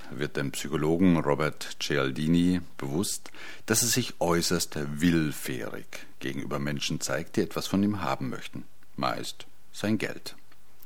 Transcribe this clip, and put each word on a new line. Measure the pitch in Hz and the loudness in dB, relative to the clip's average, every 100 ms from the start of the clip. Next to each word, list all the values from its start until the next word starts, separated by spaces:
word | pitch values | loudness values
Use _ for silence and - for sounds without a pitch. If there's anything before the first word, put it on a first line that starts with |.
| - | -8
wird | 65 73 71 | -4 -2 0
dem | 69 | -2
Psychologen | - 71 76 78 85 92 82 | -2 -2 0 2 6 6 6
Robert | 69 71 76 - - - | 4 4 2 -2 -6 -6
Cialdini | - 71 67 67 76 87 87 90 82 - | 0 2 2 2 4 6 6 2 0 -6
bewusst, | 69 76 104 - - - - - - | -4 0 0 -2 -6 -10 -10 -6 0
dass | 110 | 2
es | 120 123 | 4 2
sich | 113 - | 0 0
äußerst | 85 85 85 85 - 78 71 73 | 2 4 4 2 0 -4 -4 2
willfährig | 87 82 76 69 - 62 - - - - - - | 6 6 4 0 -4 -4 -6 -8 -8 -10 -10 -6
gegenüber | 65 67 65 71 | -4 -4 -2 -2
Menschen | 71 71 - 73 | -2 -2 -2 -2
zeigt, | - 67 82 - | 0 -2 -2 0
die | |
etwas | 85 80 - | 0 0 0
von | 98 | 2
ihm | 101 98 | 4 2
haben | 78 - - | 0 -2 -2
möchten. | - - - - - - - | -6 -6 -8 -8 -8 -8 -2
Meist | 65 55 - - - - - | -2 -2 -4 -8 -8 -10 -10
sein | - 104 107 | -4 0 2
Geld. | - - - - - - - - | 0 -4 -8 -8 -10 -10 -8 -8